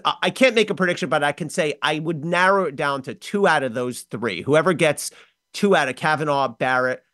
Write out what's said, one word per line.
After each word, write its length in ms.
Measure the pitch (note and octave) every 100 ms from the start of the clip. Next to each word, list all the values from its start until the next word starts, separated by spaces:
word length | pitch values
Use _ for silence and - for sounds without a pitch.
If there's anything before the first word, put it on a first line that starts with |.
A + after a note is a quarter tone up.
I, 120 | - -
I 60 | F#3
can't 260 | F#3+ B3+ A3+
make 140 | A3
a 60 | F#3
prediction, 320 | F3+ F3 F3+
but 160 | D#3
I 80 | C#3+
can 180 | D3 D#3
say 260 | - D#3 -
I 180 | C#3+ D#3
would 260 | D#3 D#3+ D#3+
narrow 400 | F3 F#3 G3 F3
it 100 | C#3
down 260 | C#3+ C#3
to 100 | C3
two 340 | G#2+ - G3+ F#3+
out 160 | D#3
of 100 | C3
those 280 | A#2 B2 A#2+
three. 400 | - A#2 A#2 F#2
Whoever 320 | A#2 D3+ D#3+
gets 360 | D#3 D#3 C#3+ - - _ _ _
two 200 | - G3+
out 140 | F3 C#3
of 80 | B2+
Kavanaugh, 540 | D#3+ D3+ D#3 C#3 C3
Barrett, 520 | A#2 C3 B2+ B2+ B2+ _